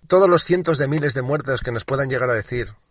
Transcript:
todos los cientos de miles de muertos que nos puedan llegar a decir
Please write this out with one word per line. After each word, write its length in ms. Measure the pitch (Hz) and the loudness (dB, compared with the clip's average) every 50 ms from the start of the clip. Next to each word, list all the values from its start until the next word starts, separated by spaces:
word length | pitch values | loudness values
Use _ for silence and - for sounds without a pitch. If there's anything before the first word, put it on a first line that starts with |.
| - | -2
todos 200 | - 180 185 196 | 2 4 6 6
los 160 | 185 175 156 - | 6 6 4 4
cientos 360 | - 180 180 165 170 156 131 | 2 0 0 2 0 0 0
de 80 | 143 | 0
miles 260 | 135 151 156 147 143 - | 0 0 0 0 0 -2
de 80 | 135 | -2
muertos 400 | 127 131 147 147 123 139 131 117 | -2 -2 -4 -4 -2 -4 -4 -4
que 100 | - 127 | -4 -4
nos 140 | 117 110 - | -6 -6 -4
puedan 240 | - 139 135 139 131 | -4 -2 -2 -2 -2
llegar 200 | 131 120 127 123 | -2 -4 -2 -2
a 40 | 120 | -2
decir 400 | 110 - - 127 123 110 107 107 - _ _ | -2 -4 -4 -6 -6 -6 -8 -12 -20 _ _